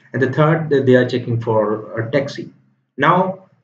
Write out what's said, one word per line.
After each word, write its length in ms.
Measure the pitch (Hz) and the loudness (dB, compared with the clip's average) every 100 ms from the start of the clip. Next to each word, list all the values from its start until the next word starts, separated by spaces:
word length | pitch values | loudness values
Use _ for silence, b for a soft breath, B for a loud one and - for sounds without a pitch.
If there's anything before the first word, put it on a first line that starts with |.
| B | B
and 100 | 123 | -4
the 100 | 127 | -2
third, 380 | 127 151 160 156 | 2 2 0 0
that 160 | 139 120 | 0 4
they 80 | |
are 140 | 123 123 | 4 4
checking 320 | 123 120 117 | -2 -2 -4
for 600 | - 110 104 107 - 117 | 0 0 0 -2 -6 -8
a 80 | 113 | -4
taxi. 400 | 143 117 - 82 - _ _ _ - | -4 -4 -8 -14 -18 _ _ _ 0
Now, 520 | 147 180 190 - - _ | 2 2 0 -6 -16 _